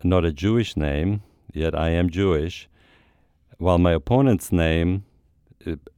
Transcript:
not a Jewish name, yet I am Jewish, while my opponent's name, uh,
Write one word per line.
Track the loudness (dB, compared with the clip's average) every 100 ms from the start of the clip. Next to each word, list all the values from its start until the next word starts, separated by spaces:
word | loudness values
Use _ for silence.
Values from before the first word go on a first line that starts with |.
not | 0 2
a | 0
Jewish | -2 0 0 -2 -4
name, | -2 -2 -2 -4 -8 _ -14
yet | -6 -4
I | -2 0
am | 0 0
Jewish, | 0 0 0 -2 -8 -18 _ _ _ _ _ _ _ _ -4
while | 0 4
my | 4
opponent's | 2 0 2 2 0 0
name, | 0 2 0 0 -2 -8 _ _ _ _ _ -10
uh, | -10 -12